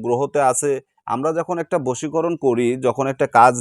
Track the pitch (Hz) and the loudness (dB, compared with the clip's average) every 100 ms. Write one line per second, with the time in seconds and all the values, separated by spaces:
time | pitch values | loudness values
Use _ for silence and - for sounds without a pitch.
0 | 113 120 139 147 131 127 147 131 - _ | -2 -2 -2 0 2 2 -2 -4 -6 _
1 | - 117 151 165 165 175 160 175 127 127 | -8 -4 -4 -4 -4 -6 -4 -4 -4 -6
2 | 156 160 170 165 135 120 120 127 127 120 | -4 -4 -4 -2 0 0 0 0 -2 0
3 | 135 131 135 117 127 123 | -2 -2 2 6 6 4